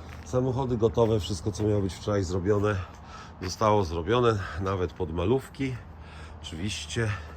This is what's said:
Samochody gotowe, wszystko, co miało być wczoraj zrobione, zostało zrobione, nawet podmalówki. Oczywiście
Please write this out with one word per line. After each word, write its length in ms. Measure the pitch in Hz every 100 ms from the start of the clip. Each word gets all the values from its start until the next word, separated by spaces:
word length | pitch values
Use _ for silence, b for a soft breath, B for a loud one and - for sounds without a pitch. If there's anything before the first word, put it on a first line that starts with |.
| B B
Samochody 520 | - 127 131 123 127 120
gotowe, 440 | 113 120 113 110
wszystko, 320 | - 101 110
co 100 | 98
miało 200 | 107 104
być 120 | 95
wczoraj 300 | - - 101
zrobione, 520 | 87 92 90 104 104 95 - B B B B B
zostało 420 | 90 - 107 104
zrobione, 540 | 85 85 82 123 120 101 95 87
nawet 320 | 95 98 87
podmalówki. 840 | - 82 85 92 131 - - 135 117 - - B B B B
Oczywiście 680 | - 78 101 - - 123 110 92 B